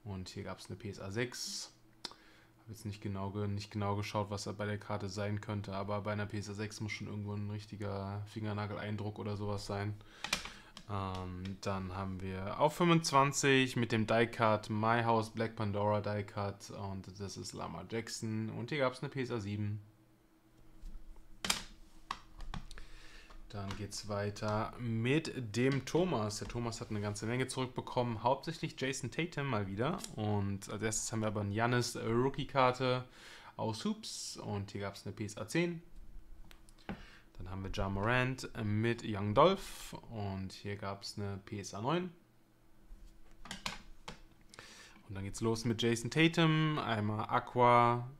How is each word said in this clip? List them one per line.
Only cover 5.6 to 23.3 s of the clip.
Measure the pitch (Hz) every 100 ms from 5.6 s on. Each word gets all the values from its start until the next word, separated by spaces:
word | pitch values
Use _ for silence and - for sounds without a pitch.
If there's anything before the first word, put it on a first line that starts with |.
| 98
aber | 95 98 104
bei | 101
einer | 104 101
P | 107
S | 98
A |
sechs | 101 107 -
muss | 107
schon | - 98
irgendwo | 104 101
ein | 104 104
richtiger | 104 104 101 101 98 98 101 104
Fingernagel-Eindruck | - 107 104 104 101 101 104 107 107
oder | 104 101
sowas | 104 101 -
sein. | 101 101 104 - - - - - - - - -
Ähm, | 101 95 92 92 90 92 95
dann | 104 95 95 92
haben | 95 92
wir | 95 92 98 95
auf | 147 -
fünfundzwanzig | 175 165 165 139 139 143 143 135 127 117
mit | 117
dem | 113 107
Die-Cut, | 113 117 - 110 107 -
My | 107 110 117
House | 117 113 110
Black | 113 110 -
Pandora | 104 101 104 104
Die-Cut | 104 104 101 - 101 98 -
und | 107 101 98 92 95
das | 98 98
ist | 98
Lamar | 95 87 85 90
Jackson | 113 113 - 113 110 110
und | 107 117
hier | 151
gab's | 131 127
eine | 139
P | 135
S | 123
A | 120
sieben. | 101 104 104 104 - - - - _ _ _ - - - - - - - - - - - - - - - - - - - - - - - - - - - -